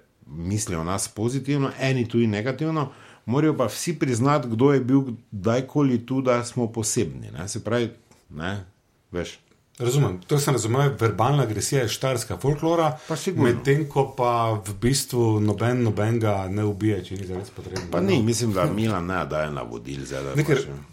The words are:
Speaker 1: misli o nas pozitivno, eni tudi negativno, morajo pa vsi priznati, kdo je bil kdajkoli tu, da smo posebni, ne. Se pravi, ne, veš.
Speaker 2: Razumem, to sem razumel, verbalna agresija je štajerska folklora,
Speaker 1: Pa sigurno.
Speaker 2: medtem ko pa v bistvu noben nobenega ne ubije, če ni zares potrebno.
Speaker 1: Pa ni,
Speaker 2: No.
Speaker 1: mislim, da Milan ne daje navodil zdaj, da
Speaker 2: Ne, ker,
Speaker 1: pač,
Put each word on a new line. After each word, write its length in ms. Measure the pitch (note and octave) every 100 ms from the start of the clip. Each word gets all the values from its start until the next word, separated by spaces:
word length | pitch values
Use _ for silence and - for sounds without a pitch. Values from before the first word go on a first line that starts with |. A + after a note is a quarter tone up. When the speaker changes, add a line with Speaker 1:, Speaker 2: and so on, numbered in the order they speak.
| _ _ -
Speaker 1:
misli 500 | D2+ F2 G#2+ G#2+ E2+
o 80 |
nas 240 | E2 F#2+ -
pozitivno, 600 | - A#2 C3+ C3+ C#3+ C3+ -
eni 280 | C3 C3 A2+
tudi 200 | A#2 A2+
negativno, 640 | G2+ A#2+ C3 D#3 D#3+ C3+ - - -
morajo 320 | - C3+ D#3
pa 120 | C3+ A2+
vsi 280 | - -
priznati, 540 | D#3 D3 A2+ C3+ D3 B2
kdo 240 | A2+ C#3
je 80 | C3+
bil 180 | A#2+ C#3 C3 A2+ -
kdajkoli 720 | G#2 G2 B2 C3+ D3 C#3 A#2+
tu, 200 | A#2 C3
da 220 | B2+ A#2+
smo 240 | A2+ B2 A2+
posebni, 640 | A2+ A2 B2 E2+ C2 A1+
ne. 180 | A#1+ G2
Se 120 | A2
pravi, 300 | G#2 A#2+ A2+ - _ - _
ne, 360 | D#2 E2+ G2+ F2+ _ _ _ _
veš. 260 | F2 E2 - _ _ _ -
Speaker 2:
Razumem, 400 | A#2+ C#3+ A2 F2+
to 160 | - D3
sem 160 | D3
razumel, 380 | B2 A2 B2+ C#3+
verbalna 500 | G#2+ A2+ F#2 A#2+ D3
agresija 380 | A#2 G#2 - C#3
je 80 | A2
štajerska 480 | - C3 A#2+ - F2
folklora, 640 | C3+ D3 E3 E3+ D#3+ -
Speaker 1:
Pa 140 | - D#3+
sigurno. 300 | G3 E3 B2+
Speaker 2:
medtem 400 | A2+ C3 C#3+ D3
ko 240 | C#3+ C#3
pa 220 | - A#2+ A#2+ A2+ G#2+
v 160 | G2 G2
bistvu 640 | A#2+ C3+ - B2 A2+ G#2+
noben 420 | G#2+ G2 A#2 B2+
nobenega 540 | A2+ G2 A2 A#2 A2 G2 F#2
ne 180 | G#2
ubije, 340 | G#2+ F#2+ G#2+ F#2+
če 160 | F2+ F#2
ni 80 |
zares 240 | F#2 F#2 G#2
potrebno. 360 | - F#2 F#2 F2+
Speaker 1:
Pa 140 | E3+
ni, 180 | F#3+ D#3+
Speaker 2:
No. 40 |
Speaker 1:
mislim, 300 | A2 A2 A#2
da 140 | F#2+ E2
Milan 400 | G2+ A2+ F#2+ E2+
ne 160 | F#2
daje 260 | D2 D2+ D2+
navodil 520 | C#2 A#1 A#1 A#1+ C#2
zdaj, 200 | C2+ C2+
da 120 | C#2
Speaker 2:
Ne, 100 | C#2
ker, 120 | D3+ C#3
Speaker 1:
pač, 100 | - C#2 -